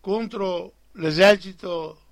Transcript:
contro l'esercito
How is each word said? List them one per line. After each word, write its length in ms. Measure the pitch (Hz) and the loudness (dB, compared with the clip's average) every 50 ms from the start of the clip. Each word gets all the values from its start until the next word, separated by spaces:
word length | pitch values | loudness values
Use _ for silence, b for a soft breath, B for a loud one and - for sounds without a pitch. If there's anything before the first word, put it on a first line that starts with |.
contro 720 | _ 190 196 220 226 220 - 220 196 190 180 170 175 - _ _ _ _ _ | _ -4 -4 -4 -4 -6 -8 -8 -6 -6 -6 -8 -10 -12 _ _ _ _ _
l'esercito 1080 | - 165 156 151 156 190 202 208 196 165 190 185 _ - 190 175 170 160 156 156 _ _ _ | -6 -6 -4 2 4 6 6 6 4 0 -14 -18 _ -12 -10 -8 -8 -8 -10 -14 _ _ _